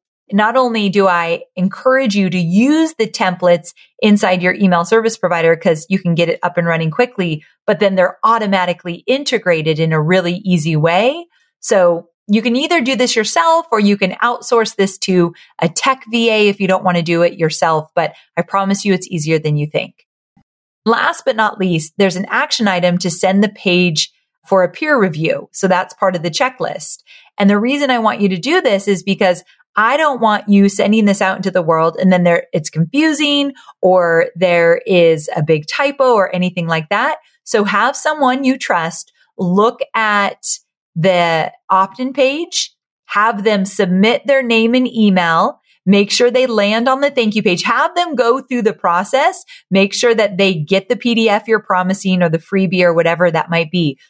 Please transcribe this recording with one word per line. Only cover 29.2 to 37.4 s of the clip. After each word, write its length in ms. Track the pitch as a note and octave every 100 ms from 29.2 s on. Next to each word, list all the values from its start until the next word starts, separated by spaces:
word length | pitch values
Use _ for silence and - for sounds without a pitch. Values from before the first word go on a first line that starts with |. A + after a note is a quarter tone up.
| F#3+ F3+ - _ _ -
I 220 | A3 C#4+
don't 240 | D#4 B3+
want 260 | A3 G#3 G#3
you 220 | G3+ G3
sending 360 | G3 G3+ A3 G#3
this 160 | G3
out 140 | F#3+ F#3+
into 160 | F#3+
the 100 | F#3
world 340 | E3 D#3+ E3 E3
and 120 | F#3+
then 120 | F3+
there, 240 | F3 E3+ -
it's 160 | F3 D#3
confusing 840 | D#3 D#3+ C#4 D#4+ D4+ D4+ C#4+ C#4 C4+ - -
or 460 | F#3 F#3 E3+ E3 - E3+
there 460 | F3+ F3 E3+ E3+ -
is 420 | F#3 E3 D#3+ D3+ -
a 80 |
big 240 | D3+ D#3 D3+
typo 460 | - C#4+ C#4+ C4
or 200 | A#3 F#3
anything 320 | F3+ F3+ F3+ E3
like 240 | D#3+ D#3
that. 280 | G3+ C4 D#4 _ _